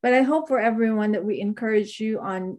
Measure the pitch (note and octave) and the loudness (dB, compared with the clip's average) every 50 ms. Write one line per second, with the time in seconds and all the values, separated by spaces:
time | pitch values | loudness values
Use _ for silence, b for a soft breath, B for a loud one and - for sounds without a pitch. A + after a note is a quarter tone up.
0 | - A#3+ B3 B3+ C4+ C4 D4+ D#4+ D#4 D#4+ C4+ B3 G#3+ A3+ A3+ A3 A3+ A3+ A3 G#3+ | 2 4 4 4 4 4 2 0 0 0 0 2 2 2 2 2 2 2 2 2
1 | G#3 G#3+ G#3+ G3+ E3+ G#3 G#3 B2 G3+ G3+ G#3+ - A#3 A3 A3 G#3+ G#3 G#3+ - - | 0 0 0 0 0 -2 -4 -2 -2 -4 -4 -4 -4 0 0 0 0 0 -6 -6
2 | A3 A3 A3 - - F#3+ F#3+ F#3 F#3 F#3 F#3+ | -4 -4 -4 -4 -4 -6 -6 -6 -6 -8 -10